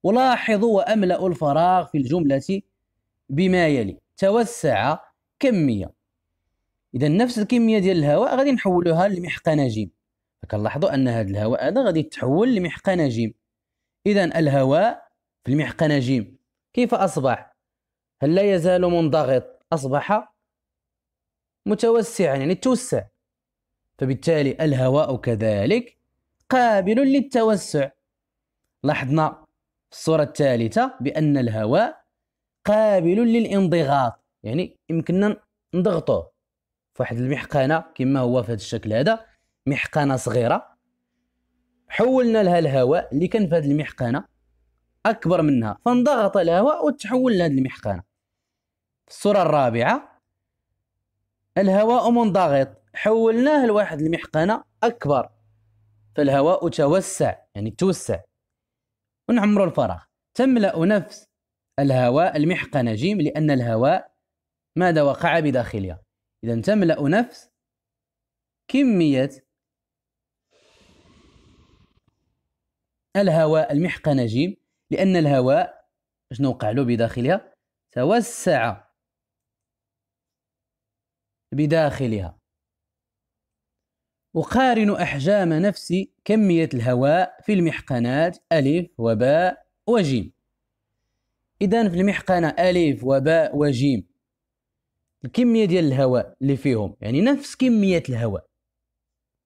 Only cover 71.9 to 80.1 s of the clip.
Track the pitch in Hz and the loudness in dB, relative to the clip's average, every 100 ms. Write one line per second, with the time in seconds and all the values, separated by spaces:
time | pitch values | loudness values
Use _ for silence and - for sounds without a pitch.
71.9 | _ _ _ _ _ _ _ _ _ _ | _ _ _ _ _ _ _ _ _ _
72.9 | _ _ 196 196 160 156 156 156 143 175 | _ _ 0 2 4 4 2 2 0 -2
73.9 | - 156 139 120 117 170 - _ _ - | -2 0 0 0 0 -2 -4 _ _ -6
74.9 | - 190 180 151 139 127 151 - - _ | 0 2 2 2 2 2 2 0 -8 _
75.9 | _ _ _ - 113 139 120 110 117 127 | _ _ _ -12 -4 -4 -2 -4 -2 0
76.9 | 117 113 - 123 190 - _ _ _ _ | 0 -2 -2 -2 -2 -4 _ _ _ _
77.9 | - 139 233 214 - - 143 117 101 _ | -4 0 0 -2 -4 -2 0 -2 -6 _
78.9 | _ _ _ _ _ _ _ _ _ _ | _ _ _ _ _ _ _ _ _ _
79.9 | _ _ | _ _